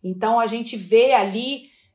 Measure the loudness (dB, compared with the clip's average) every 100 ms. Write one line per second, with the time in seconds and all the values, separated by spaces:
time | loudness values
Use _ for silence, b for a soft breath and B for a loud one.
0 | -10 -4 0 0 0 -4 -8 -10 2 4
1 | 4 4 0 -4 -6 -8 b b b